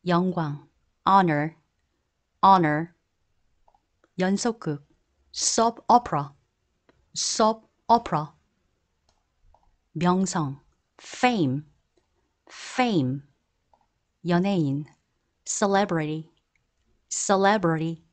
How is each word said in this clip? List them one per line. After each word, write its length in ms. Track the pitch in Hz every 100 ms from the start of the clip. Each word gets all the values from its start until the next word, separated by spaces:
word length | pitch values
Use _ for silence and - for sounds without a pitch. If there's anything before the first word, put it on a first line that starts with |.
영광, 640 | 175 175 185 175 156 147 - _ _ _ -
honor, 500 | 196 180 147 156 - _ _ _ _ _ _ _ _
honor. 520 | 190 190 160 151 170 _ _ _ _ _ _ _ _ _ _ _ _ -
연속극, 640 | 185 196 240 226 165 147 _ _ _ _ _
soap 500 | - - - 226 226 -
opera, 440 | 233 - 151 143 - _ _ _ _ _ _ _
soap 520 | - - - 220 226 _ _ -
opera. 440 | 233 233 160 151 _ _ _ _ _ _ _ _ _ _ _ _ _ _ _ _ 156
명성, 600 | 175 185 190 180 143 139 _ _ _ _
fame, 680 | - - 247 226 139 139 151 _ _ _ _ _ _ _ -
fame. 760 | - - - 247 185 127 139 - _ _ _ _ _ _ _ _ _ 170
연예인, 600 | 175 196 190 147 139 151 _ _ _ _ _
celebrity, 840 | - - 202 196 202 165 151 156 156 _ _ _ _ _ _ _ _
celebrity. 920 | - - 190 196 214 175 160 160 165 _